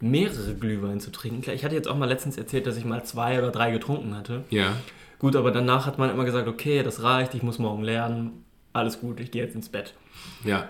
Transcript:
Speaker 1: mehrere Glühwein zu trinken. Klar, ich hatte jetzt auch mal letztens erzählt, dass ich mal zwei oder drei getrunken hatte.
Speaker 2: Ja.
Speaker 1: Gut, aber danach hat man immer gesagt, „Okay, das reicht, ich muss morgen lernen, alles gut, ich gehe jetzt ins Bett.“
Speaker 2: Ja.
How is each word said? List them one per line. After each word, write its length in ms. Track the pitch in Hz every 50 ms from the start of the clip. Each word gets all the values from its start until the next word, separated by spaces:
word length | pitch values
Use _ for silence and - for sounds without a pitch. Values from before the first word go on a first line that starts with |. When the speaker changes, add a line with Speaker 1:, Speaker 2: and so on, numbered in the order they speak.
Speaker 1:
mehrere 540 | 110 117 135 160 196 208 - 110 101 107 104
Glühwein 460 | 98 113 110 107 101 101 101 101 101
zu 100 | - 98
trinken. 300 | - - - 110 117 127
Klar, 120 | 135 - -
ich 80 | 131 135
hatte 100 | 151 160
jetzt 140 | 156 - -
auch 80 | 135
mal 120 | 143 135 120
letztens 280 | 131 131 - 143 139
erzählt, 300 | - - - 139 131 -
dass 100 | 127 113
ich 80 | 120 113
mal 200 | 117 113 120 -
zwei 340 | - - 117 117 120 127 127
oder 120 | 123 123
drei 200 | 120 117 117 117
getrunken 440 | 113 113 - - 147 151 - 110 104
hatte. 300 | 104 104 - 120 123 120 -
Speaker 2:
Ja. 240 | 110 104 95 95 107 123 - - - - - - - -
Speaker 1:
Gut, 180 | 139 139 135
aber 140 | 135 120 123
danach 360 | - 123 123 123 127 131 131
hat 120 | 139 135 -
man 120 | 131 127
immer 140 | - 127 127
gesagt, 240 | 123 120 123 110 113
„Okay, 340 | 113 - - 147 147 143
das 200 | 123 120 - -
reicht, 320 | 113 123 131 131 127 - -
ich 80 | 117
muss 160 | 123 120 113 -
morgen 240 | 117 107 107 104
lernen, 600 | 107 110 113 117 117 117 117 117 117 117 117 - - _ _ _ _ _ -
alles 260 | 117 113 113 113 -
gut, 200 | 123 123 110 117
ich 100 | 117 -
gehe 120 | - 117
jetzt 120 | 123 120 -
ins 140 | 110 - -
Bett.“ 240 | - 101 - - - - - - - - - - - - -
Speaker 2:
Ja. 240 | 104 98 95 -